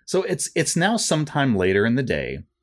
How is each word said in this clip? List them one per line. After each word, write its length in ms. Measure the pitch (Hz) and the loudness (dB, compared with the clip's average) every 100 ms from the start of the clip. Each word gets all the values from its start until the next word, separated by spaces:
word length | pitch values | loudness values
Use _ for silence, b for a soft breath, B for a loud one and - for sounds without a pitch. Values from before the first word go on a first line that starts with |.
| b | b
So 160 | 185 | -2
it's, 300 | 190 165 - 170 | 0 -4 -4 -2
it's 200 | 156 165 | 0 0
now 220 | 185 226 | 0 0
sometime 580 | - 156 147 151 139 101 | 0 0 0 0 2 2
later 280 | 92 98 | 2 2
in 120 | 110 123 | 2 0
the 80 | |
day, 400 | 123 78 62 65 - _ | 0 -2 -4 -8 -12 _